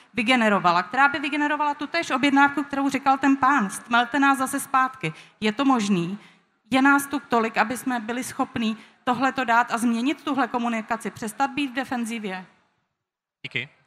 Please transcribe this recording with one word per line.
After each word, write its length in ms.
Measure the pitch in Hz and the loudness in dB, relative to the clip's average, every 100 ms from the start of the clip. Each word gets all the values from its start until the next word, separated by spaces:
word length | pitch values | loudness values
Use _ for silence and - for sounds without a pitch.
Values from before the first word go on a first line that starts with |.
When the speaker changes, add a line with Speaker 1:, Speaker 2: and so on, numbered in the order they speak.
| _ | _
Speaker 1:
vygenerovala, 720 | - 226 254 220 196 175 170 | -4 0 2 4 4 2 2
která 240 | 180 254 277 | 0 2 2
by 120 | 302 | 2
vygenerovala 540 | 294 294 294 294 294 | -4 -2 -2 0 -2
tu 140 | 285 294 | -4 -4
též 240 | 339 330 | -4 -2
objednávku, 520 | 269 277 277 285 285 | 0 2 4 4 2
kterou 260 | 285 277 277 | -4 -2 -2
říkal 280 | 269 269 269 | 0 0 2
ten 200 | 285 277 | 2 4
pán, 320 | 262 285 196 | 4 2 0
stmelte 500 | - - 240 240 285 | -6 -2 0 2 2
nás 180 | 277 269 | 2 2
zase 220 | 262 269 | -2 -6
zpátky. 540 | - 262 262 - 156 - - - | -2 0 0 -2 -8 -8 -18 -4
Je 120 | 214 | -4
to 140 | 214 277 | 0 2
možný? 540 | 247 202 185 170 202 - _ _ _ - | 2 2 0 0 -8 -16 _ _ _ -2
Je 100 | 262 | 2
nás 260 | 277 285 277 | 4 4 2
tu 120 | 294 | -6
tolik, 380 | - 240 226 220 | -2 0 0 0
aby 200 | 214 247 | -2 -2
jsme 220 | 262 247 | -4 -4
byli 240 | 214 240 | -4 -6
schopní 540 | - - 254 233 220 214 - _ | -6 -6 -6 -2 -2 -4 -12 _
tohleto 420 | - 240 262 262 240 | -4 0 0 0 2
dát 260 | 226 240 | 2 2
a 60 | 233 | 0
změnit 460 | 240 233 254 311 | 0 0 0 -2
tuhle 240 | 311 269 233 | -2 -2 0
komunikaci, 640 | 247 233 226 214 226 202 | -2 -2 -4 -4 -6 -6
přestat 400 | - 220 - 269 | -8 -8 -4 -4
být 200 | 262 277 | -2 -4
v 40 | 240 | -4
defenzivě? 680 | 254 247 226 233 208 185 185 _ _ _ _ _ _ _ _ _ | -6 -4 -4 -6 -6 -10 -14 _ _ _ _ _ _ _ _ _
Speaker 2:
Díky. 260 | - 123 127 _ | -8 -6 -8 _